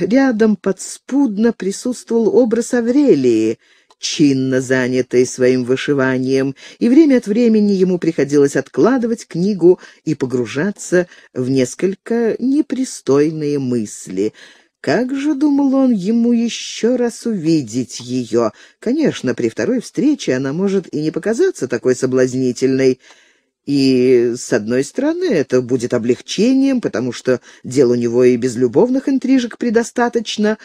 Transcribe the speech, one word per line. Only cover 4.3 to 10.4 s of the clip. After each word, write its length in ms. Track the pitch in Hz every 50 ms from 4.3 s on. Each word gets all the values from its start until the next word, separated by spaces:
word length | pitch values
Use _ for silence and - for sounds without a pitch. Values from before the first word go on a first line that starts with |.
| 135 131 131 131 131 127
занятой 640 | 131 120 131 131 127 123 127 127 127 - - 123 127
своим 380 | 120 - - 127 123 127 127 123
вышиванием, 920 | 120 131 131 - - 147 139 131 131 131 127 131 127 135 135 135 139 135 - - - - _
и 100 | - 240
время 300 | 254 311 330 294 262 240
от 80 | 240
времени 460 | 202 214 233 247 226 220 214 208 208 202
ему 260 | 185 185 180 185 170
приходилось 580 | - 165 160 - 139 139 143 147 143 139 -
откладывать 680 | 143 131 - - - 143 214 262 262 226 226 233 156 -
книгу 540 | - - 165 180 202 214 180 160 175 180 - - - - _ _
и 100 | 156 151
погружаться 920 | - - 127 127 123